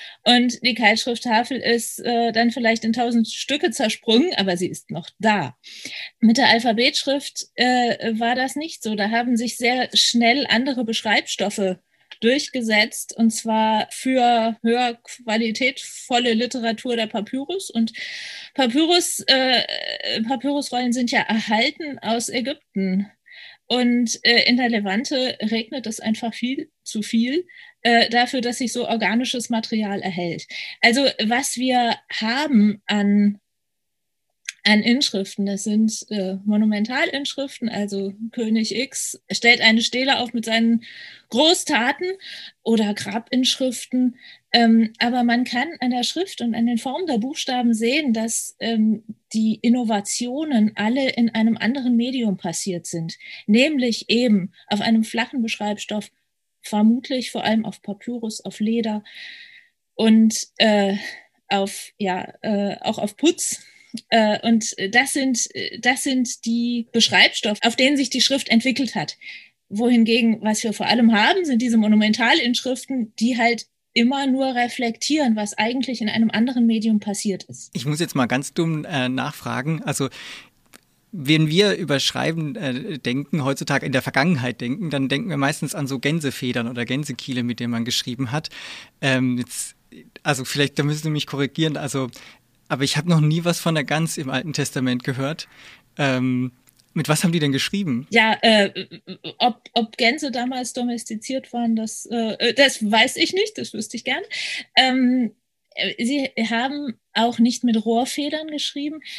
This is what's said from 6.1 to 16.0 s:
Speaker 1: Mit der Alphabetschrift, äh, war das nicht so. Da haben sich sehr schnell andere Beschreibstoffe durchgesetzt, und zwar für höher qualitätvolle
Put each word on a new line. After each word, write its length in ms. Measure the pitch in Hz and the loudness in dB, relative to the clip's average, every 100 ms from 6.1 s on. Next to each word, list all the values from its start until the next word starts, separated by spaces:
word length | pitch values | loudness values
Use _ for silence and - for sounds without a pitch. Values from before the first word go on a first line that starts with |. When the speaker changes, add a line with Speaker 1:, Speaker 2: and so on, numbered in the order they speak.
| - | 2
Speaker 1:
Mit 160 | 226 240 | 4 6
der 120 | 240 | 6
Alphabetschrift, 960 | 226 240 220 262 - 277 277 - - - | 4 2 2 2 2 -2 -2 -4 -12 -8
äh, 640 | - 247 247 240 - 226 220 | -2 2 2 2 0 -4 -2
war 160 | 233 | -2
das 200 | 254 262 | 0 -2
nicht 280 | 285 320 - | -4 -8 -8
so. 120 | 220 208 | -6 -2
Da 140 | 202 | 0
haben 260 | 233 240 226 | 0 0 0
sich 200 | 233 - | -2 -2
sehr 320 | 240 254 - | 0 0 0
schnell 520 | - - 233 233 269 262 | 0 2 4 4 4 2
andere 380 | 226 269 254 | 0 0 -2
Beschreibstoffe 920 | 226 226 220 208 - - 214 214 190 185 _ _ _ - | -2 -2 0 0 0 -2 -2 -2 -2 -4 _ _ _ -2
durchgesetzt, 960 | 226 277 - 262 220 214 220 - - - | 2 2 0 -4 0 2 2 -2 -10 0
und 140 | 226 | 2
zwar 580 | - 226 220 220 214 - | 2 0 2 2 2 -2
für 680 | - 262 262 240 233 226 220 | -4 0 4 4 4 2 0
höher 360 | 226 240 247 233 | 0 2 0 -4
qualitätvolle 1300 | - - 240 220 233 220 262 269 - - | -14 -12 -4 -2 0 0 -2 -2 -10 -14